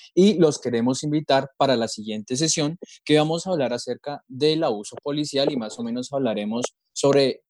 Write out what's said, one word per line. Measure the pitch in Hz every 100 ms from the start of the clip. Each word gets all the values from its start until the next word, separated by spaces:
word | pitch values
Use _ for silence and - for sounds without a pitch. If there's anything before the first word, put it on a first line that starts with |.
| -
y | - 196
los | 180 160 135
queremos | 123 117 120 131
invitar | 151 151 151 135 143 -
para | 139 120
la | 113
siguiente | - 107 107 104 127
sesión, | 156 165 147 170 - - -
que | 151
vamos | 156 165 190
a |
hablar | 180 123
acerca | 120 - 120 - 143 -
del | 131 147 156
abuso | 160 104 104 -
policial | 143 147 147 135 143
y | 139
más | 110 -
o |
menos | 117 120 127
hablaremos | 139 127 104 104 117 - - _
sobre | - 139 139 131 -